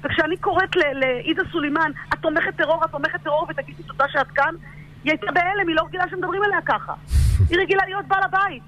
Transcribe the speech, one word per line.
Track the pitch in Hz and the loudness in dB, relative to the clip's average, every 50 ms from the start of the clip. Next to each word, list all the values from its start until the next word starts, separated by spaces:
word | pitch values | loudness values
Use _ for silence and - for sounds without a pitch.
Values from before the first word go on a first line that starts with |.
| - | -4
וכשאני | 285 - - 320 311 330 359 | -4 0 0 0 0 0 -2
קוראת | - 415 359 339 370 - - | -2 0 2 2 0 2 2
ל-, | 359 320 285 269 277 | 0 2 0 0 0
לעאידה | 262 262 254 247 240 294 330 - 381 - | 0 0 0 -2 -2 -4 -2 -2 -2 -4
סולימאן, | - 330 285 294 277 320 320 302 285 - - - - | -2 -4 -2 0 0 0 0 0 -2 -6 -6 -6 -6
"את | - | -2
תומכת | - 330 311 - - 370 370 - | -2 0 0 0 0 -2 -2 -2
טרור, | 330 285 320 330 311 | 2 2 2 2 2
את | 320 | -2
תומכת | - 285 277 320 - 349 - | -2 -2 -4 -4 -4 -4 -4
טרור, | 214 196 202 339 - | 0 0 0 0 -2
ותגידי | - - 269 - - - - | -6 -8 -8 -10 -12 -18 -16
תודה | - - - 262 277 | -16 -2 -2 -2 0
שאת | - 285 262 - | 0 -2 -2 -2
כאן", | - - 277 311 330 349 - - - - - - - - - | 0 0 0 0 0 -6 -14 -18 -18 -18 -20 -20 -20 -8 -2
היא | 294 | -2
הייתה | 311 311 - - | -2 0 -2 0
בהלם, | 285 359 349 359 392 415 392 339 | 0 2 2 2 2 0 0 2
היא | 320 | 2
לא | 320 - - | 0 0 -2
רגילה | - 370 359 349 | -2 -2 -2 -2
שמדברים | 370 370 359 359 359 392 415 | -2 -4 -4 -4 -2 0 0
עליה | 415 392 339 330 | 2 2 0 0
ככה. | - 262 202 - - - - - - - - - - - - - - | 0 -2 -2 -2 -6 -10 -12 -6 0 2 4 4 6 6 6 4 4
היא | 320 349 | 4 2
רגילה | 381 302 392 392 381 | 2 4 4 2 2
להיות | 370 381 403 392 | 0 -2 -6 -2
בעל | - 392 381 392 | 0 2 2 2
הבית. | 370 370 - 392 392 320 240 - | 2 2 2 2 2 -2 -6 -16